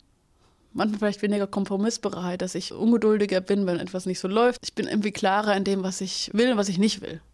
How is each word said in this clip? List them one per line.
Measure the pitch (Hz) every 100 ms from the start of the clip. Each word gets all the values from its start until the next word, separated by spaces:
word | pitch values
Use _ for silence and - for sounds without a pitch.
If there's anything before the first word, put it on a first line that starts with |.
| _ _ _ _ _ _ _
manchmal | - 208 208
vielleicht | 208 196
weniger | 208 202 196
kompromissbereit, | 202 190 196 214 - 202 190 180 180
dass | 185 180
ich | -
ungeduldiger | - 220 233 220 214 202 185
bin, | 185 202 190
wenn | 170
etwas | 175 185 185
nicht | 180
so | 190
läuft. | 208 247 240
Ich | -
bin | - -
irgendwie | 214 202
klarer | 196 196 196 214 196
in | 196
dem, | 196
was | 185 185
ich | 190 - -
will | 208 247
und | 226
was | 202
ich | 175
nicht | 214 202
will. | - 165 -